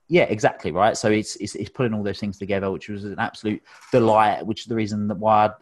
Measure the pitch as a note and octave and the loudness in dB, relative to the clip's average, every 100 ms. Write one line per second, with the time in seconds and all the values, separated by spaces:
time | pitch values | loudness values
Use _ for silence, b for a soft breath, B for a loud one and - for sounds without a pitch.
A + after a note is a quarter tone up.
0 | _ E3+ C3+ G#2 C3+ - F#2 D#2+ G#2+ - | _ 2 2 2 0 0 -4 2 2 2
1 | A2 G#2+ G#2+ - G2+ - A2 - B2 G#2+ | 2 0 0 -8 -10 -8 -10 -4 -2 -2
2 | G2+ F#2 G#2 F#2+ F#2+ G2 G2 F2+ - G2+ | -4 -6 -8 -8 -4 -2 -2 -4 -8 -10
3 | G2+ F#2 A2+ - G#2+ G#2+ B B - B2+ | -10 -6 -6 -4 -4 -4 B B -2 2
4 | A2+ G#2+ G#2+ F#2+ F#2 G#2+ - A#2 G#2+ G#2+ | 4 6 4 2 -4 -8 -6 -4 -2 -2
5 | G#2 G2 G#2+ G#2+ G#2+ G#2+ | -4 -2 4 4 4 0